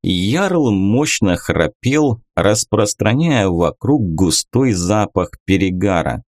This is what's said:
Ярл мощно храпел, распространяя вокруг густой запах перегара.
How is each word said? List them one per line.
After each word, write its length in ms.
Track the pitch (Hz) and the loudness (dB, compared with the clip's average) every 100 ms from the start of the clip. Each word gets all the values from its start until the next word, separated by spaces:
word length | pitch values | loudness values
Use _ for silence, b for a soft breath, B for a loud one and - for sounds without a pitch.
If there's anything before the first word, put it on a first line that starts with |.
Ярл 640 | 90 92 95 156 196 175 131 | -2 -2 -2 -2 0 0 2
мощно 640 | 98 98 120 151 - 101 | 2 2 0 0 0 0
храпел, 840 | 87 - 82 80 _ 123 147 147 117 _ | 0 -2 -2 -2 _ 0 2 0 -2 _
распространяя 1120 | - 92 107 - 107 104 - 104 127 170 131 95 | -2 0 0 0 0 0 0 0 2 2 2 0
вокруг 560 | 85 85 - - 147 | 0 -2 -2 -2 0
густой 720 | 95 78 87 - - 127 131 | 0 0 0 0 -2 0 0
запах 580 | 95 87 107 101 98 87 - | 0 0 0 0 -2 -4 -8
перегара. 760 | - 95 95 90 98 87 69 60 - | -2 0 0 0 0 0 -2 -6 -12